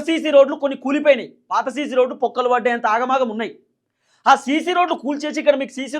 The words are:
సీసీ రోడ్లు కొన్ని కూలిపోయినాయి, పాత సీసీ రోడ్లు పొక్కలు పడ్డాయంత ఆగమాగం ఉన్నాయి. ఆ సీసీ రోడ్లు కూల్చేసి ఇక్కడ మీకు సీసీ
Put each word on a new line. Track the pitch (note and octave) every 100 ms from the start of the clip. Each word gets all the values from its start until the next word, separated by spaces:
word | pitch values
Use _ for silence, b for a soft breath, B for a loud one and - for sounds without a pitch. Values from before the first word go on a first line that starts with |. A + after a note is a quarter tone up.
| D4
సీసీ | E4 D#4
రోడ్లు | C#4+ C#4 D4
కొన్ని | C#4 C4+
కూలిపోయినాయి, | C4 D4 D4+ C4 D#3 - -
పాత | A#3+ C4 B3
సీసీ | C#4 B3
రోడ్లు | B3+ -
పొక్కలు | A#3 A#3+ B3
పడ్డాయంత | B3 A#3+ A#3+ A#3
ఆగమాగం | A3 B3+ C4 B3
ఉన్నాయి. | G#3+ A3 - _ _ _ _ _ _ A3
ఆ | C4
సీసీ | B3 D4+ E4 F4+
రోడ్లు | F4 E4+
కూల్చేసి | B3+ D4 D4+ D4
ఇక్కడ | D4 C4+
మీకు | C4+ -
సీసీ | C4 C#4+